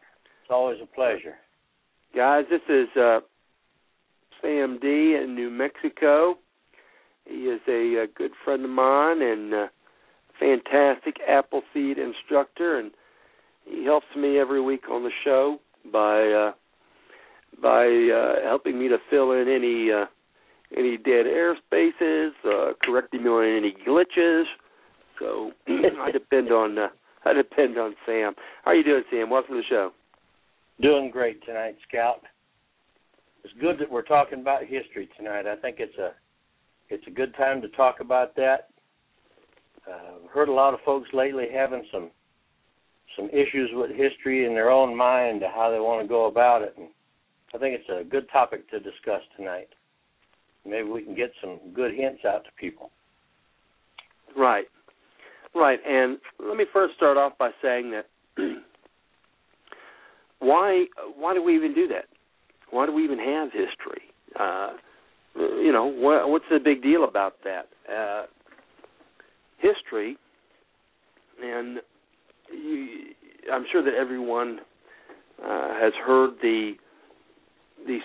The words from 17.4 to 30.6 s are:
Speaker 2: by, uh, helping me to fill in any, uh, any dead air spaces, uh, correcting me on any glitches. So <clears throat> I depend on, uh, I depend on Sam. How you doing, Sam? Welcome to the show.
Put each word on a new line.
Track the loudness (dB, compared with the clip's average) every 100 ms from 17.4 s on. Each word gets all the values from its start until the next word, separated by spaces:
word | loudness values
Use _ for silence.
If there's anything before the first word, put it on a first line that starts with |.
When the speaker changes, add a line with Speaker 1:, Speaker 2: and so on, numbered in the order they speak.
| _ -2
Speaker 2:
by, | 2 4 6
uh, | 4 4 4 2 0
helping | 0 -2 -2 -2
me | 0
to | 0 2
fill | 2 4
in | 2 2
any, | 0 0 0 0
uh, | 0 -2 _ _ _ _ _ -10 -2
any | -2 -2
dead | 2 2 4
air | 2 0 -2
spaces, | -2 2 2 2 0 0 -2 -4
uh, | -2 0 0 -4
correcting | -2 -2 -2 -2
me | 0
on | 2 2
any | 0 -2 -4 0
glitches. | 2 2 2 2 2 -2 -8 _ _ _ _ _ -12
So | -8 -8 -10 -12
<clears throat> | -4
I | 0 2 0 -4
depend | -4 0 0 4
on, | 2 2 0
uh, | -4 -6 _ _ 0
I |
depend | 2 0 0 0 0
on | -6 -6 -6
Sam. | -2 -2 -6 -16 -8 2
How |
you | 4
doing, | 4 2 0
Sam? | -4 0
Welcome | -2 -2 -6
to |
the | -2
show. | -2 -2 -6 _ _ _ _ _ _